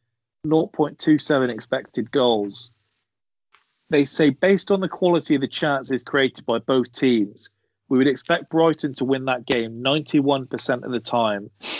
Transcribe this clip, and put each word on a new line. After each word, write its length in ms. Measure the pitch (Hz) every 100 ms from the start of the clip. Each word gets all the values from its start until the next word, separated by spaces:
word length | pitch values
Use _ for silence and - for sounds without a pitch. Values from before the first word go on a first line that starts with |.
| _ _ _ _
nought 280 | 151 160 -
point 260 | - 147 -
two 200 | 160 151
seven 320 | - 139 127
expected 600 | 110 - 131 - 127 113
goals. 600 | 139 123 110 101 104 - _ _ _ _ _ _ _ _ _ _ _ -
They 140 | 143
say, 260 | 143 - 147
"Based 400 | 131 185 196 -
on 100 | 190
the 80 | 185
quality 460 | - 180 170 -
of 60 | 143
the 60 | 135
chances 540 | - 156 135 127 127
created 420 | - 143 135 - -
by 140 | 113
both 320 | - 131 113
teams, 580 | - 131 113 101 - - _ _ _ -
we 100 | 131
would 80 | 139
expect 420 | 131 - 170 170
Brighton 460 | 160 165 156 147
to 100 | 127
win 220 | 131 131 131
that 180 | 123
game 380 | 123 123 113 117
ninety-one 640 | 131 156 143 151 139 135 127
percent 380 | 127 - 123
of 80 | 135
the 80 | 120
time, 500 | 113 120 113 101 104 _ -